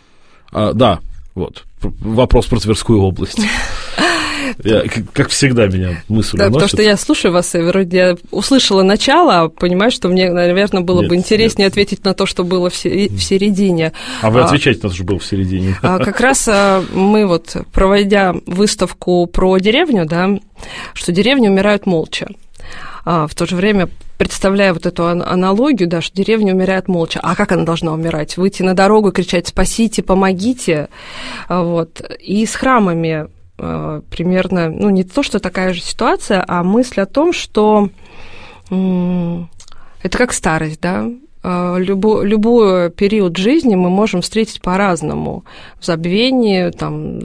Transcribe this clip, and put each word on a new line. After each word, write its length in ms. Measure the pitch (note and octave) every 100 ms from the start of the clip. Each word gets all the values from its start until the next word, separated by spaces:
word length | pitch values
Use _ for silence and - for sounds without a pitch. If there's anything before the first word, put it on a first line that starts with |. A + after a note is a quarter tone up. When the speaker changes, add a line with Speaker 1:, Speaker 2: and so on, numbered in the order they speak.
| _ _ - - -
Speaker 1:
А, 200 | - G#2+
да, 280 | E2+ A#2+ F2 - - -
вот, 300 | - F2 - - -
п-, 80 | B2+ -
вопрос 460 | G#2 A2 B2 B2+ -
про 120 | A#2
Тверскую 440 | G#2 G#2+ - A2
область. 380 | F#2+ F#2 - -
<laughs> 60 | G#3 - - - - - E4+ E4+ D4+ D4 C#4 A3+
Я, 200 | - G#2+
к-, 200 | - - G#2
как 160 | - C#3+
всегда, 360 | - C#3 A#2+ G#2
меня 380 | F#2 F#2 E2+ -
мысль 280 | G#2+ G#2 -
Speaker 2:
Да, 60 |
потому 140 | G3 F3+
Speaker 1:
уносит. 160 | G3+
Speaker 2:
что 80 | -
я 140 | G#3+ G3+
слушаю 360 | - D4+ G#3
вас, 220 | F3 F3 F3
и 20 |
вроде 380 | E3 F#3 F#3 F3+
я 200 | F#3 F3 -
услышала 520 | - G#3 C4+ - F#3+
начало, 560 | F#3+ G#3+ - D4 E4+ F3+
а 80 | D#3+
понимаю, 420 | - F3+ F3+ A3
что 160 | B3 F#3
мне, 220 | F#3 F#3
наверное, 500 | F3 F3 F3+ G3+ G3
было 180 | F3 F3+
Speaker 1:
Нет, 80 | E3
Speaker 2:
бы 80 | F3
интереснее 480 | F3+ G#3+ A3 G#3+
Speaker 1:
нет. 80 | G3
Speaker 2:
ответить 320 | G3 G3+ F#3+
на 100 | G3
то, 120 | F#3 F#3+
что 180 | -
было 260 | F3+ F#3 F3+
в 60 | -
се-, 320 | - F#3 G3+
в 100 | G3+
середине. 720 | - F#3+ G#3 F#3+ G3+ E3+ D#3+ - - -
Speaker 1:
А 80 | -
вы 100 | A2+
Speaker 2:
А, 40 |
Speaker 1:
отвечаете 380 | E3 C#3+ - A#2
на 40 | G#2
то, 40 |
что 100 | F2
было 140 | F#2 G2
в 60 |
середине. 520 | - G2 F#2 F#2 F#2+ F#2
Speaker 2:
а, 160 | F3 F#3
как 220 | G3+ G3
раз, 260 | A#3+ C4+ -
а, 360 | G3+ G3+ F#3+ F3+
мы 320 | - G3 G#3+ G3+
вот, 300 | E3 - - -
проводя 640 | - F#3+ G3+ G3+ G3+ F#3+ E3+ -
выставку 800 | F3+ G#3 - - - - F3+ F3
про 320 | - F#3 F#3+
деревню, 480 | F#3 B3 E4+ A3 D#3+
да, 320 | E3+ F#3 G3+ - - - - -
что 160 | - -
деревни 380 | F3 G#3+ C#4 A3
умирают 360 | G3 G3+ G#3 G3+
молча. 420 | E3+ D#3 - - G3 - - - - - -
А, 220 | - E3 D3+
в 80 |
то 120 | - E3+
же 100 | F3
время, 320 | G3+ G3+ E3+ - - -
представляя 560 | - - G3 G3 G3+
вот 140 | F3 F3
эту 200 | F3 E3+
ан-, 140 | F3 -
аналогию, 640 | F#3 F#3 G3 C#4 B3 F3
да, 120 | E3+
что 160 | D#3+ F#3
деревня 380 | G3 A3 G#3
умирает 320 | F#3 F#3+ F#3+ F#3
молча. 320 | F3 E3 -
А 140 | D#3+
как 160 | F3 G3+
она 140 | E3+
должна 280 | E3 E3 E3+
умирать? 440 | D#3 E3 E3 D3+ -
Выйти 260 | F#3+ -
на 120 | F#3
дорогу 340 | F#3 G3 A3 G#3
и 40 |
кричать: 360 | F3+ F3 F#3 F3
«Спасите, 560 | - F3+ - A3+ -
помогите!» 840 | - F#3+ F#3+ F#3 G#3 B3+ - D#3 - - - - - - -
А, 160 | F3+
вот. 360 | E3+ E3+ E3 - - -
И 260 | - G3 A3
с 80 |
храмами, 720 | - C4+ B3+ G3 E3 E3 D#3 D#3+ - - -
э, 440 | E3 D#3+ D#3 D3+ -
примерно, 580 | - F3 F#3 F#3 F#3 E3
ну, 220 | E3+ G3+
не 120 | F#3+
то, 200 | F#3 -
что 160 | C#4 G3+
такая 340 | F#3 F#3+ F#3
же 80 | F#3
ситуация, 640 | - - A#3 F4+ - G3 -
а 160 | F3+
мысль 380 | F3 G#3+ B3+ -
о 60 | G3
том, 260 | - E4
что, 560 | E4 - - G#3+ G#3+ G3+ - - - - - - - -
м, 800 | F#3 F#3 F3+ F3+ F3+ E3+ E3+ F3 - - - - -
это 160 | F#3+ -
как 140 | B3
старость, 460 | - F#3 D#3+ D#3 D#3
да? 280 | F3 G3 A3 A#3+ D4 -
Э, 340 | - F3+ F3+ F3+
любо-, 440 | F#3 G3 G#3+ A3
любой 680 | G3+ G#3+ G#3+ A#3+ G#3 F#3 F3
период 460 | - G3+ A3 F#3 E3+
жизни 360 | F#3+ D#4 C4+
мы 140 | F#3+ F3+
можем 320 | F#3 G#3+ F3+
встретить 400 | F3 A3 A3 -
по-разному. 840 | - F#3 G3+ E3+ D3+ D3 D3+ C#3 - - - -
В 60 | -
забвении, 840 | E3 E3+ F#3+ B3+ C4 A3+ F#3+ F3
там, 500 | E3 D#3 D3+ D3+ A#2